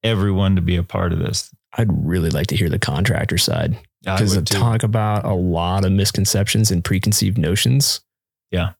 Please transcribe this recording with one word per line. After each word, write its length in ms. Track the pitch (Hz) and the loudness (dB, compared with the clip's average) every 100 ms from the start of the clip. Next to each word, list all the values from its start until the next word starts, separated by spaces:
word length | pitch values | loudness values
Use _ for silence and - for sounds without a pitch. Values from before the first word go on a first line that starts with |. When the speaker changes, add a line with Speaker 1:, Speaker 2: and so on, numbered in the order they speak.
Speaker 1:
everyone 520 | 110 110 101 95 98 95 | 0 0 2 2 2 2
to 60 | |
be 140 | 85 87 | 2 0
a 80 | |
part 300 | 87 95 90 | -2 -2 -2
of 60 | 85 | -2
this. 340 | 82 - - _ _ | -2 -4 -8 _ _
Speaker 2:
I'd 140 | - 113 76 73 | -2 0 0 0
really 240 | 90 82 | 0 0
like 180 | 73 - | 0 -2
to 80 | - | 0
hear 100 | 85 | 0
the 100 | 87 | -2
contractor 580 | - 80 104 - - 85 | -2 -2 0 0 -2 -2
side, 400 | - 78 80 - - _ - | -2 -2 -2 -4 -8 _ -4
Speaker 1:
I 120 | 95 | 0
Speaker 2:
'cause 180 | 107 95 | 2 0
Speaker 1:
would 120 | 80 | 0
Speaker 2:
to 60 | |
Speaker 1:
too. 60 | 98 | 0
Speaker 2:
talk 240 | 117 113 | 2 2
about 400 | 110 110 107 104 | 0 0 0 -2
a 100 | 104 | 0
lot 520 | 95 90 82 87 95 95 | 0 0 0 0 0 2
of 60 | |
misconceptions 760 | 95 98 - 95 101 101 110 107 | 2 2 0 0 0 0 2 2
and 140 | 90 | 0
preconceived 540 | 87 95 104 101 101 107 | 0 0 0 0 0 0
notions. 640 | 78 95 120 131 139 - _ _ _ _ _ | 0 0 2 2 0 -4 _ _ _ _ _
Speaker 1:
Yeah. 220 | 92 90 - | -4 -4 -6